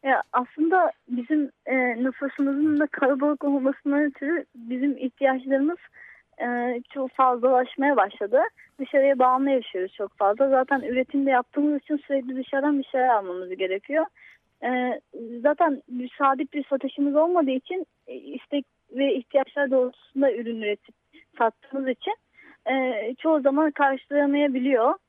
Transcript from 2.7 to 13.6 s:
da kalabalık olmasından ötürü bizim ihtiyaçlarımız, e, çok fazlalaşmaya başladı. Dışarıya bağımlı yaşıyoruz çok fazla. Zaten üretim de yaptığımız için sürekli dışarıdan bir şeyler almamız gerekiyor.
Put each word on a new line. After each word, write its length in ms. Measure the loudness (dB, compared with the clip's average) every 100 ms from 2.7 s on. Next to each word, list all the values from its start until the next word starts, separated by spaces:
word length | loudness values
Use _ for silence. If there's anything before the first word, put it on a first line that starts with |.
| 2
da 80 | 0
kalabalık 560 | 0 0 2 0 0
olmasından 600 | -2 0 0 -2 -2 0
ötürü 420 | 0 -4 -4 -4 -6 -16
bizim 420 | -10 -4 -2 -2
ihtiyaçlarımız, 800 | -6 _ 0 0 -2 0 0 -4 -12 -20 -20 -20 _ -10
e, 400 | -6 -4 -4 -6 -8
çok 180 | -8 -8 2
fazlalaşmaya 800 | 2 4 4 4 2 0 2 4
başladı. 420 | 2 0 0 2 2 _ -20 _
Dışarıya 400 | -2 2 4 4
bağımlı 300 | 4 4 2
yaşıyoruz 440 | 0 -2 -6 -6
çok 240 | -6 -10 _
fazla. 320 | 0 2 2
Zaten 320 | 2 2 -2
üretim 440 | -2 -2 -2 0 2
de 40 |
yaptığımız 520 | 2 0 -2 0 0
için 160 | _ -6 -2
sürekli 280 | -4 -4 -8
dışarıdan 440 | -4 -2 0 0
bir 40 |
şeyler 240 | -2 0 2
almamız 420 | 2 0 -10 -10
gerekiyor. 560 | -6